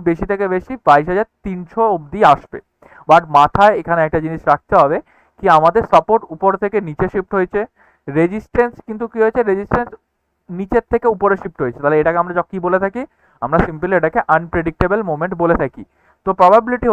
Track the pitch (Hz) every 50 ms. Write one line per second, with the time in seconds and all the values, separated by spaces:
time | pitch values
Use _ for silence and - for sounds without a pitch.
0 | 175 170 165 160 - - 202 196 202 190 185 185 - - 262 247 - 160 143 143
1 | 156 175 180 202 226 - _ _ _ 202 185 180 175 160 - 226 226 220 196 165
2 | 147 143 - 208 208 156 139 131 - _ - - - _ _ _ _ _ - -
3 | - - 156 170 170 156 147 143 147 147 - - 202 214 202 - 160 170 170 170
4 | 160 156 170 160 156 160 165 160 - 160 147 147 - _ 208 185 147 143 160 240
5 | - _ _ _ _ _ _ _ - 190 165 156 156 170 170 226 226 - - 165
6 | 160 - 214 226 - - - - 190 196 190 190 214 202 208 208 180 160 151 -
7 | 185 185 - 208 185 - - 196 180 180 - 202 220 - _ _ _ _ _ _
8 | _ - 139 156 165 175 196 220 - _ - 247 240 240 240 - _ - 214 214
9 | 233 226 - 226 220 220 - 254 233 214 190 196 202 - - 240 240 - - -
10 | _ _ _ _ _ _ _ _ _ - 175 180 202 190 - 233 - _ 240 233
11 | - 240 220 185 202 202 196 190 - 185 - - 147 123 117 - 139 143 156 151
12 | 151 160 170 175 175 180 175 175 170 - - 190 175 180 185 185 190 196 - 240
13 | 262 - _ _ _ _ _ _ 120 127 156 170 - 185 160 151 170 180 196 175
14 | 160 160 - - - - 156 160 170 165 - 175 165 170 - - 190 180 196 226
15 | 214 180 151 143 165 185 190 165 170 170 170 - 151 131 - - 101 - _ _
16 | _ _ _ _ _ 190 190 - 185 180 202 233 226 240 247 240 247 240